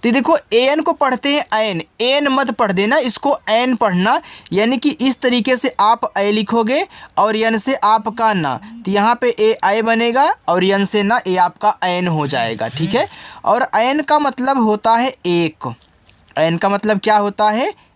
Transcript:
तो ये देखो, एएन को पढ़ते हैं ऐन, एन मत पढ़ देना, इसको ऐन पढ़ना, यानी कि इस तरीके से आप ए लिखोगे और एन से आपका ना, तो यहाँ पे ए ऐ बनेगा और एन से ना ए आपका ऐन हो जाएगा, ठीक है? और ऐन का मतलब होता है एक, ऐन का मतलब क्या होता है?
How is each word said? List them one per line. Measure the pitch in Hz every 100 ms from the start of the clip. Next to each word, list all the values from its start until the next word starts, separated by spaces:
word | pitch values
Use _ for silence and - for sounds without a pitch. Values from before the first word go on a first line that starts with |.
तो | 226
ये |
देखो, | 240 247 311 -
एएन | 226 262 294
को | 320
पढ़ते | 330 277 254 285
हैं | 294 269 220
ऐन, | 220 175 - _
एन | 240 277 294
मत | 269 262
पढ़ | 240 226
देना, | 185 208 277
इसको | 247 226 285 285 -
ऐन | 220 254
पढ़ना, | 247 226 180 196 269 - - -
यानी | 180 220 262
कि | 294
इस | 262 262 247
तरीके | 262 247 226
से | 254 269 -
आप | 202 233 - -
ए | 202
लिखोगे | 214 214 233 220 269 381 - - -
और | 202
एन | 220 226 226
से | 202
आपका | 269 208 220 220 226 226
ना, | 202 151 123 208 233
तो | 233
यहाँ | 202 208 240
पे | 247
ए | 233 214 220
ऐ | 185 208
बनेगा | 226 226 233 233 294 403 -
और | 175
एन | 185 196
से | 196 214
ना | 202 240 196
ए |
आपका | 185 180 - 208 202
ऐन | 180 180 180
हो | 160 147
जाएगा, | 131 117 113 117
ठीक | 127 170
है? | 226 370 - - -
और | - 214 262
ऐन | 202 240 285
का | 285 302
मतलब | 285 - 254 269
होता | 220 214 226
है | 226 254 -
एक, | 180 175 165 156 131 117 _ _ _ _ _ -
ऐन | 160 170
का | 196
मतलब | 202 214 208
क्या | 220 214
होता | 208 202 214
है? | 214 302 415 _